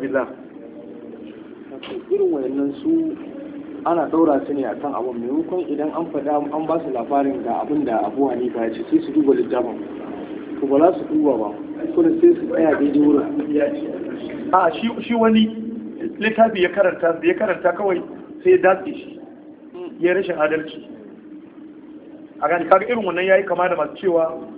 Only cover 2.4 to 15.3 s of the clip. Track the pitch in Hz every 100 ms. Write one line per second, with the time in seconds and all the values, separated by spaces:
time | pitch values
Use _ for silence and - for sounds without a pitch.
2.4 | 262 277 285 - 311 330 320 - - -
3.4 | - - - - 156 170 139 160 160 139
4.4 | - 143 123 117 143 104 127 120 120 147
5.4 | 165 180 160 143 151 147 170 147 139 147
6.4 | 143 151 156 160 151 127 117 143 139 127
7.4 | 117 - 110 147 127 110 104 135 139 123
8.4 | 123 120 113 - - - - 147 139 123
9.4 | 117 123 117 107 - - - - - -
10.4 | - - 135 139 170 160 - 156 147 117
11.4 | 104 - - - - - 160 - 349 -
12.4 | - - 160 143 143 143 147 143 151 143
13.4 | 151 147 143 147 160 180 - - - -
14.4 | - 185 175 - 226 - - 233 226